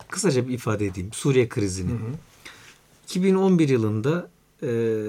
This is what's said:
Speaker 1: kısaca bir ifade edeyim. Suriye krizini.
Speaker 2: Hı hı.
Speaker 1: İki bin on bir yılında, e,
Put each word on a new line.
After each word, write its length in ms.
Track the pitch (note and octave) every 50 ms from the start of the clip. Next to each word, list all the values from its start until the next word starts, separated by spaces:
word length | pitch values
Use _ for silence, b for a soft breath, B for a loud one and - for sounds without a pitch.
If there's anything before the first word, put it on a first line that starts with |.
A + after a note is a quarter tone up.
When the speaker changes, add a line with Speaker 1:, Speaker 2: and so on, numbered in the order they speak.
| - -
Speaker 1:
kısaca 380 | - G3 A3 F3+ C3+ B2 B2
bir 60 | C3 B2+
ifade 320 | A#2+ - A#2 G#2+ G2+ G#2
edeyim. 240 | G2 F2+ G2 F2 G#2 A2
Suriye 360 | - - D3 C3 B2+ A#2+ A2+
krizini. 420 | - A#2+ G#2 G2 F#2 F#2+ F2+ F2+
Speaker 2:
Hı 40 | A#2+
hı. 160 | A2 A2 A2+ D3 E3+ - _ _ B B B B B B B B B B _ _ _ _
Speaker 1:
İki 180 | - - F3+ F#3
bin 120 | G3 F#3+
on 240 | F#3+ F#3+ F#3+ F#3 E3+
bir 100 | D#3 C#3
yılında, 600 | C3 A#2+ A2 G#2+ G#2+ A2 G#2+ C#3 E3 F3 F3 - _ _ _ _ _ _ E3
e, 60 | B2+ A#2 A2+ A#2 A2+ A2 G#2+ G#2+